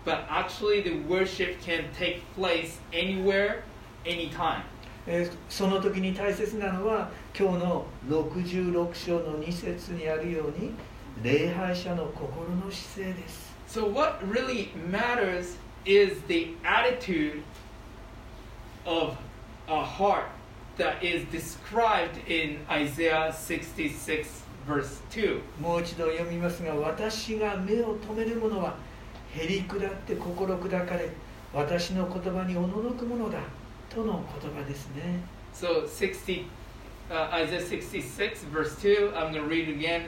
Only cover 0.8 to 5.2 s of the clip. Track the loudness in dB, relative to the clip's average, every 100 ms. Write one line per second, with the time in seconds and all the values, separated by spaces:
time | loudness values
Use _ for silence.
0.8 | 4 0 2 2 2 2 -2 -2 -2 -2
1.8 | -2 -2 -2 -2 -8 -2 2 2 0 -8
2.8 | -6 -2 0 2 4 4 4 0 -6 -14
3.8 | -16 -8 -4 -2 -4 0 0 0 -4 -12
4.8 | -14 -12 -2 0